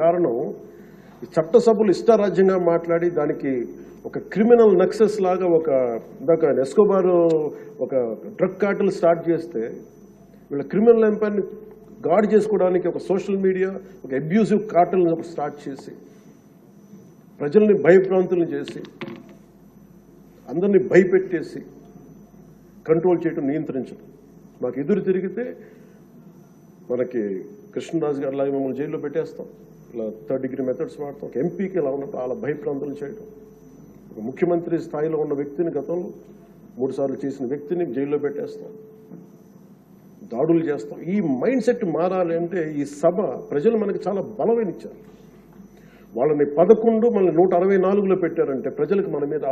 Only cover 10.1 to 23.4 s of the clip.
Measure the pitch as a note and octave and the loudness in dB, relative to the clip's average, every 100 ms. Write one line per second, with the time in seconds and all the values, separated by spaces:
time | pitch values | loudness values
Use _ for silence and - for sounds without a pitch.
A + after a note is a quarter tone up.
10.1 | - - - - C#3 C#3 F3+ A#3 A3+ A3 | -20 -20 -20 -10 -8 -4 2 6 6 4
11.1 | G#3 G#3+ G3+ - - - - - - C#3+ | 2 -2 -2 -6 -10 -18 -20 -20 -8 0
12.1 | F#3 G#3+ G#3+ - G3 F3+ F3+ E3+ - - | 2 4 2 2 0 2 2 -2 -6 -2
13.1 | F#3 - G3 F#3+ F#3 F#3+ F#3+ - - - | -2 -2 0 0 0 -2 -6 -14 -18 -6
14.1 | C3 D#3 G#3 G3+ G#3+ - E3+ F3 F#3 E3+ | -6 0 2 2 2 2 2 4 4 2
15.1 | E3 - - D3 - D3 C3+ - - - | 0 -6 -8 -8 -8 -12 -12 -14 -18 -20
16.1 | - - - - - - - - - - | -20 -20 -20 -20 -20 -20 -20 -20 -20 -20
17.1 | - - - D3 G#3 G#3+ F#3 D3+ F#3 F#3 | -20 -20 -8 2 4 6 6 8 6 6
18.1 | F#3 F#3 F#3 E3 C#3+ C3+ D3 - - - | 2 2 0 0 -4 -8 -12 -16 -16 -16
19.1 | - - - - - - - - - - | -16 -20 -20 -20 -20 -20 -20 -20 -20 -20
20.1 | - - - - C#3+ G3+ F#3+ - E3 F#3 | -20 -20 -20 -8 -2 2 2 6 4 6
21.1 | F#3 - E3+ C#3 C#3 - - - - - | 2 0 -4 -6 -12 -16 -20 -20 -20 -20
22.1 | - - - - - - - - E3 F3+ | -20 -20 -20 -20 -20 -20 -16 0 2 4
23.1 | F3 E3 D#3+ | 2 0 -4